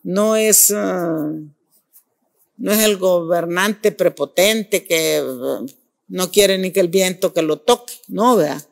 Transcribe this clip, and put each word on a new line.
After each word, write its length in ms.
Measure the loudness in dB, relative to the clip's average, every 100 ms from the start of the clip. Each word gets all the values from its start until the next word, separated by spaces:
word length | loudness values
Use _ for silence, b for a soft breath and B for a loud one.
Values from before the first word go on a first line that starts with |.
No 320 | -4 0 2
es, 380 | 2 2 2 2
ah, 560 | 0 -2 -2 -4 -4 -6 -8 -14 _ _ _ _ _ _ _ _ _ _ -8
no 140 | -2
es 80 | 2
el 180 | 2 2
gobernante 920 | 2 2 0 -2 0 0 -2 0 -2
prepotente 920 | 0 -2 0 -4 0 2 0 -2 -6
que, 380 | -2 -2 0 -2
ah, 400 | -4 -6 -6 -6 -10 _ _ _ _
no 240 | -8 0
quiere 260 | 2 4 2
ni 140 | -2
que 80 | 0
el 80 | 0
viento 460 | 2 0 0 -2
que 100 | 0
lo 160 | -2 -2
toque, 340 | 0 0 -2 -20 -10
no, 280 | 0 2
¿verdad? 300 | 2 0 -4 -12